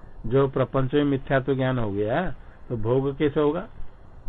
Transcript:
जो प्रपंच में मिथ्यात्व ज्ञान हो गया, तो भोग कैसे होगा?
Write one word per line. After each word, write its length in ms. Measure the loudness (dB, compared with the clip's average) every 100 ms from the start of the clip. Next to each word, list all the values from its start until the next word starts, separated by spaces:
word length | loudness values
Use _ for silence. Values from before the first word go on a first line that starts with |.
| -16 -8
जो 220 | 2 2 4
प्रपंच 460 | 2 0 0 2
में 100 | 2
मिथ्यात्व 520 | 4 0 2 0 2
ज्ञान 240 | 0 0 0
हो 120 | 0
गया, 440 | 0 0 0 -2 -6 -12 -18 -8
तो 80 | -2
भोग 400 | 2 2 2 0
कैसे 220 | 2 4
होगा? 280 | 2 0 -6 -8 -8 -8 -18 -8